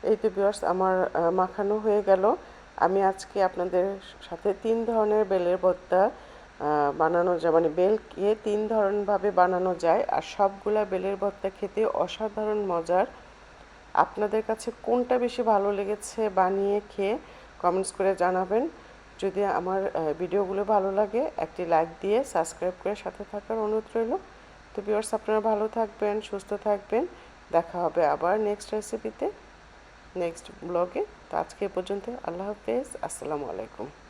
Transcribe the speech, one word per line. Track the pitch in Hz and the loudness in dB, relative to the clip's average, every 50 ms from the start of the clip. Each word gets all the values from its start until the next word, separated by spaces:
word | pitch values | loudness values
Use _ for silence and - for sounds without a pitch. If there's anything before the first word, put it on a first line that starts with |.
| - | 2
এই | 180 220 190 | 2 0 2
তো | - 214 | 0 -2
ভিউয়ার্স, | 185 196 196 202 208 - - | 0 2 0 0 0 0 -2
আমার, | - 180 185 185 190 185 185 185 | -2 0 2 2 2 2 2 0
আহ, | - - 156 170 170 | 0 0 2 2 2
মাখানো | 180 185 185 185 - - 202 202 208 | 2 2 0 0 -2 -4 -2 0 0
হয়ে | 214 208 220 202 208 202 | 0 2 2 2 2 4
গেল। | 196 196 185 190 214 294 - - - - - - - - | 4 4 6 6 2 2 0 -4 -20 -20 -20 -20 -18 0
আমি | - - - 190 196 - | 2 2 4 4 4 2
আজকে | 190 190 - - - - 202 190 | 2 0 -2 -12 -6 0 2 2
আপনাদের | 185 185 180 180 185 180 180 180 196 196 196 - - - - - - | 2 2 -2 -4 0 2 2 0 0 -2 -8 -12 -18 -20 -20 -14 -14
সাথে | 175 - - 208 190 - - | -14 -4 -2 -2 -2 0 0
তিন | 220 226 226 226 | 0 0 0 0
ধরনের | 226 233 220 214 214 214 214 214 | 0 2 2 4 4 4 2 2
বেলের | 185 190 185 175 175 180 | 2 2 2 2 2 0
ভর্তা, | 185 180 185 180 - - - 180 185 196 | 4 4 2 2 2 -2 2 4 4 4
আহ, | 247 - - - - - - - - - - - 147 151 147 147 143 139 | 4 2 -6 -18 -20 -20 -20 -20 -20 -12 -6 -2 0 2 2 2 2 2
বানানো | 156 160 160 175 175 175 180 175 165 | 2 2 4 4 4 2 2 2 2
যায়, | 160 170 156 | 2 4 4
মানে | 165 170 160 | 6 4 4
বেলকে | 151 175 180 196 220 214 - - - - 190 208 214 208 - | 2 4 4 4 4 0 -2 -10 -8 -2 0 0 0 0 -2
তিন | 214 208 208 214 | -2 -2 -2 -2
ধরনভাবে | 208 226 220 208 196 208 208 202 196 208 190 185 208 | 0 0 2 2 2 2 0 0 0 0 0 0 2
বানানো | 185 180 180 180 185 180 185 185 180 | 4 4 4 4 4 0 0 0 -2
যায়, | 170 - 165 170 214 - | 2 2 2 4 4 2
আর | - - - | 0 -2 -2
সবগুলা | - - - - 202 196 196 - - 208 214 214 208 | -2 -6 0 0 0 0 0 -2 -2 0 0 0 0
বেলের | 196 190 180 185 196 196 | 0 -2 -2 -2 -4 -2
ভর্তা | 190 196 202 190 - - 196 | -2 -4 -4 -4 -4 -6 -6
খেতে | - - 208 190 - 214 220 | -4 -6 -8 -6 -2 0 0
অসাধারণ | - - - 170 185 - - 220 214 208 214 214 214 214 214 208 | 0 2 0 -2 -2 -2 -6 -6 -6 -4 -4 -2 -2 0 -2 0
মজার। | 190 175 170 165 170 180 185 214 - - - - - - - - - - - - - - - - - - | 0 -2 -2 0 2 2 2 2 0 -4 -20 -20 -20 -20 -20 -20 -20 -20 -20 -20 -20 -20 -20 -20 -2 2
আপনাদের | - 160 - - 196 208 208 214 220 220 | 2 2 2 2 -4 -2 0 0 -2 -2
কাছে | - 226 220 - 240 - - - | -2 -4 -4 -4 -10 -10 -6 -2
কোনটা | - 233 247 247 247 254 | 0 0 0 2 2 0
বেশি | 247 247 240 240 - 233 | 0 0 -2 -2 0 2
ভালো | 226 214 196 196 202 | 4 4 4 4 2
লেগেছে | 202 196 202 196 214 208 - - - - 220 208 | 0 -2 -2 -4 -4 -6 -6 -10 -4 -2 -2 0
বানিয়ে | 185 190 185 185 196 196 196 202 202 208 208 - | 2 2 2 4 2 0 2 2 0 0 -2 -4
খেয়ে | - - 196 196 226 320 - - - - - - - - | -4 -2 -2 0 -2 -4 -6 -14 -20 -20 -20 -20 -12 -2
কমেন্টস | - 175 175 185 190 - | 0 0 2 2 -2 -4
করে | - - 190 196 190 | -4 0 0 0 2
জানাবেন। | 185 180 180 185 185 185 180 202 226 277 330 - - - - - - - - - - | 2 0 2 2 0 0 0 0 0 0 -2 -6 -12 -20 -20 -20 -20 -20 -20 -10 -4
যদি | - 196 175 196 202 | -4 -4 0 0 0
আমার, | 196 - - 175 180 190 196 196 | 0 0 0 0 0 -2 -2 -2
আহ, | 196 - 165 160 156 147 160 | -2 -2 -2 -2 -2 -2 -2
ভিডিওগুলো | 185 170 196 202 196 185 190 196 208 | -4 -2 0 0 0 0 -2 -4 0
ভালো | 196 214 202 190 196 | 2 2 2 2 2
লাগে, | 190 196 214 202 214 233 294 - - | 0 0 -2 0 0 -2 -2 -2 -4
একটি | - - 156 - - 180 | -6 -6 -6 -6 -8 -2
লাইক | 165 165 156 165 165 165 - | 2 2 2 2 0 -4 -6
দিয়ে | - 196 208 247 277 | -2 0 0 0 0
সাবস্ক্রাইব | - - 175 165 - - - 180 185 180 - - | 0 -2 -2 -2 -2 -4 -4 -4 -4 -4 -4 -6
করে | 196 214 | -6 -6
সাথে | - - 190 - - 202 - | -4 -8 -10 -10 -10 -14 -10
থাকার | - 208 - - 226 226 214 | -10 -12 -6 -6 -4 -2 -2
অনুরোধ | 208 214 220 214 - - | -2 -2 -2 -4 -2 -2
রইল। | 226 226 226 294 381 - - - - - - - - - - - | -2 0 0 -2 -6 -6 -12 -20 -20 -20 -20 -20 -20 -20 -12 -10
তো | 214 202 | -8 -2
ভিউয়ার্স, | 208 214 208 220 - - | -2 -2 -2 0 -2 -4
আপনারা | 214 - - 220 214 | -4 -2 0 0 2
ভালো | 208 226 220 208 214 | 2 2 0 0 -2
থাকবেন, | 220 - 233 226 208 - - 214 208 202 214 | -2 -2 -2 -4 -4 -2 -2 -2 -2 -2 -2
সুস্থ | 208 - 202 196 190 - 208 | -4 -6 -10 -10 -6 -8 -8
থাকবেন, | 202 - 214 208 196 202 - 208 233 330 359 - - - - - - - - | -4 0 0 0 0 -2 -2 0 0 0 -2 -8 -16 -20 -20 -20 -20 -10 0
দেখা | - 165 165 - - 175 | 0 0 0 0 -4 -2
হবে | 175 160 - 170 165 | -2 0 2 2 2
আবার | 143 147 147 156 175 202 220 | 2 2 2 2 0 2 2
নেক্সট | 214 208 208 208 - - 214 | 0 -2 -2 -4 -6 -6 -6
রেসিপিতে, | 214 208 - - 220 - 220 220 - - 392 415 - - - - - - - - - - - - - - - - | -6 -6 -6 -10 -8 -8 -10 -6 -4 -6 -6 -6 -8 -20 -20 -20 -20 -20 -20 -20 -20 -20 -20 -20 -20 -20 -12 -6
নেক্সট | 185 175 170 165 - - - - - - | -4 -4 -4 -4 -8 -18 -20 -18 -14 -10
ব্লগে। | 170 175 170 180 180 - - 427 - - - - - | -2 0 0 0 0 -2 -4 -6 -6 -8 -20 -14 -4
তো | - | -4
আজকে | - - - - - 208 | -4 -4 -4 -6 -6 -6
এ | 190 - | -4 -2
পর্যন্ত, | 185 185 - 202 202 190 233 247 - - | -4 -4 -4 -6 -6 -6 -8 -10 -8 -8
আল্লাহ | - 170 175 190 | -8 -8 -6 -8
হাফেজ, | 202 208 - - - 233 247 277 - - - | -8 -8 -8 -6 -4 -2 -2 -4 -6 -10 -10
আসসালামু | - 170 - - - - 156 147 143 113 | -8 -8 -8 -8 -6 -6 -6 -6 -6 -6
আলাইকুম। | 82 95 113 113 - - 110 143 - - - | -8 -8 -10 -10 -10 -12 -12 -12 -12 -20 -20